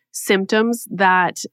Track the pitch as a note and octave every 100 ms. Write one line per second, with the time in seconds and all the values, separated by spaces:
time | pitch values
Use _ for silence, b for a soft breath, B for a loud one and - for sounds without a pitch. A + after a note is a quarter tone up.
0 | _ - - G3 F#3+ A3 A3+ A#3 - F3
1 | F#3+ F#3 F3 - -